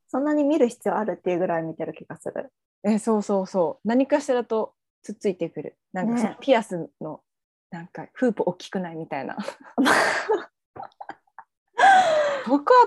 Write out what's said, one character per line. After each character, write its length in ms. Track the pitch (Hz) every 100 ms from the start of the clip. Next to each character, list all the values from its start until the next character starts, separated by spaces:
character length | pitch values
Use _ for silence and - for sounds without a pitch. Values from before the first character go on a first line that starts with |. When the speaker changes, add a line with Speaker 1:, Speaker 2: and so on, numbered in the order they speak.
| _
Speaker 1:
そ 100 | 254
ん 60 |
な 100 | 285
に 100 | 302
見 140 | 277 311
る 100 | 240
必 200 | - 208
要 100 | 190
あ 60 |
る 80 | 220
っ 100 | -
て 80 | -
い 60 | 175
う 20 |
ぐ 80 | 180
ら 140 | 165
い 20 |
見 140 | 160 160
て 80 |
る 100 | 160
気 100 | 160
が 140 | - 160
す 120 | -
る。 160 | - - _ _ _
Speaker 2:
え、 160 | 208 214
そ 200 | 226 214
う 40 |
そ 200 | 202 202
う 40 | 190
そ 340 | 190 160 -
う。 60 | 202
何 180 | 240 269
か 140 | 294
し 120 | 277
ら 120 | 247
と 300 | 240 220 - _ _ _
つ 100 | -
っ 20 |
つ 140 | 208 214
い 80 | 180
て 120 | 165
く 140 | -
る。 140 | - - _
な 100 | 185
ん 60 | 214
か、 60 |
Speaker 1:
ね。 60 | 240
Speaker 2:
そ 80 | 220
の 60 | -
ピ 160 | - 233
ア 60 |
ス 280 | 220 175 156 -
の 200 | 156 151 _ _ _ _ _
な 120 | 170
ん 60 | 170
か、 200 | - 151
「フ 140 | - 254
ー 40 |
プ 100 | 214 -
大 80 |
き 160 | 175 -
く 100 | 196
な 120 | 175
い？」 40 | 165
み 100 | 160
た 140 | 143
い 60 | 131
な。 100 | - 202 - - -
Speaker 1:
<laughs> 720 | 262 - - - - 415 - _ _ - - - - - _ - - _ _ 440 740 762 719 622 587 554 339
Speaker 2:
「ど 140 | 285
こ？」 120 | 285 494